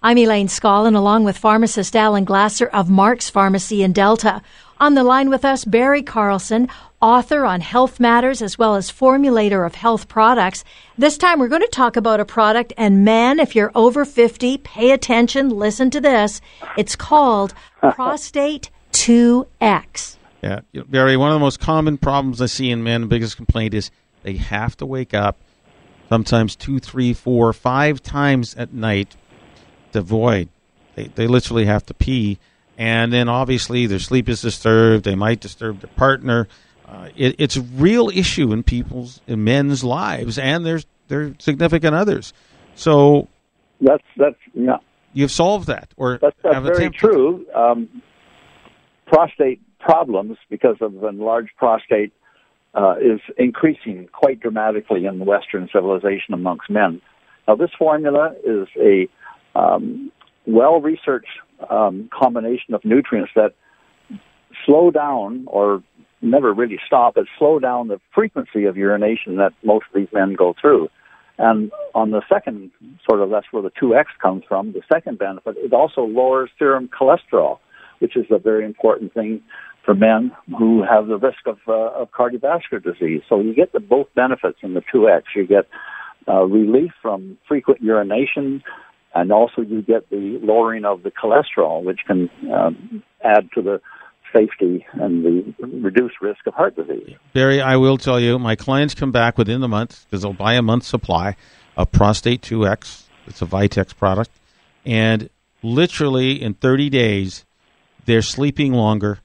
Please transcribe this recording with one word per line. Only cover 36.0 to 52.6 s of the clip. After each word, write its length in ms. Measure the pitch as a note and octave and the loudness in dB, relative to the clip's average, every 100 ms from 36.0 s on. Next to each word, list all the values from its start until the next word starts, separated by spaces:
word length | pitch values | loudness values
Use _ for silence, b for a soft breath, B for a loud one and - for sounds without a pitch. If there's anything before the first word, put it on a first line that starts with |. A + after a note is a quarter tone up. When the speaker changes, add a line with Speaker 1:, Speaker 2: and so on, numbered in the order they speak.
| C3 C3+ C3 A#2 A2 b b b _ | 0 0 0 -2 -2 b b b _
Speaker 3:
Uh, 220 | G2 F2 - | -20 -20 -4
it, 180 | B2+ C3+ | -2 0
it's 180 | D3+ C#3 | -4 -4
a 60 | |
real 480 | B2 B2+ D#3+ A#3 A3+ | -8 0 2 4 0
issue 420 | F#3 F3+ - C3+ | 0 -2 0 -2
in 100 | G#2+ | 0
people's, 580 | A#2 A#2+ A#2+ B2+ B2 B2+ - | -2 -2 -6 -10 -14 -18 -8
in 180 | A2+ | -2
men's 380 | G#2+ C3+ C#3+ C#3 | 0 2 0 -2
lives 560 | B2 C3+ G3+ E3 A#2+ A2+ | -2 -4 -4 -6 -8 -4
and 260 | C3 D#3+ | -2 -2
their, 160 | E3 E3 C#3+ _ _ | -2 -6 -8 _ _
their 260 | C#3 D3+ - | -8 -8 -8
significant 560 | - C#3+ E3 E3 D#3+ | -6 -2 0 2 0
others. 380 | D3+ G#3 - - _ b b _ | 0 -2 -4 -6 _ b b _
So 540 | _ - D3 C#3+ D3 C#3+ _ _ _ _ _ | _ 2 6 6 6 2 _ _ _ _ _
Speaker 4:
That's, 240 | C3+ D3 _ - | 2 2 _ 0
that's, 200 | D3 - _ | 0 0 _
yeah. 220 | - B2 B2+ _ _ _ | -4 -2 -2 _ _ _
Speaker 3:
you've 200 | C3+ C#3 | -2 -2
solved 340 | - E3+ G#3 D#3 | 2 0 0 -4
that, 240 | B2 - _ | -8 -8 _
or 220 | C3 B2 | -6 0
Speaker 4:
That's, 160 | D3 - | -2 -2
that's 120 | F#3 | -2
Speaker 3:
have 100 | C#3+ | 0
Speaker 4:
very 120 | C3+ F3 E3+ | 0 -2 -2
Speaker 3:
attempted 140 | - | 0
to. 60 | A3 | 2
Speaker 4:
true. 400 | F#3 C3+ F3+ - | 4 2 0 -6
Um, 480 | - A#2 A#2+ A#2 B3 _ _ _ _ _ _ _ _ _ _ _ | 0 2 2 -4 -12 _ _ _ _ _ _ _ _ _ _ _
prostate 540 | D#3 E3 - C#3 B2+ _ _ | 2 2 0 -2 -2 _ _
problems, 580 | - E3 E3 G2 G#2 A2+ _ | 0 2 2 -4 -6 -12 _
because 260 | A2 B2+ G#2+ | -2 -2 0
of 220 | A2 F#2+ | -6 -6
enlarged 480 | G#2+ G2+ G#2+ A#2 A2 _ | -8 -6 -4 -4 -4 _
prostate, 560 | B2 A2+ - A2 G#2 _ _ _ _ _ | 0 0 0 -2 -2 _ _ _ _ _